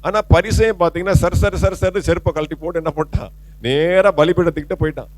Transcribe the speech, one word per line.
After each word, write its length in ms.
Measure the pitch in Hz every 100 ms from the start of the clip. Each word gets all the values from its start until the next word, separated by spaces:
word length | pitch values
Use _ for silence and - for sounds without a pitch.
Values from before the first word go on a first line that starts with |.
ஆனா 180 | 165 208 208
பரிசேயன் 460 | 165 202 226 220 214
பாத்தீங்கன்னா, 360 | 170 170 185 185
சர், 140 | 180 -
சர், 200 | 202 180
சர், 160 | 190 185
சர்னு 200 | 185 190 156
செருப்பை 240 | 175 180
கழட்டி 220 | 156 151 156
போட்டு 260 | 160 165
என்ன 100 | 160 151
பண்ணிட்டான்? 360 | 156 - 98 - - -
நேரா 480 | 117 139 165 185 196 156
பலிபீடத்துக்கிட்ட 580 | 156 175 170 156 147 185
போயிட்டான். 300 | 156 147 113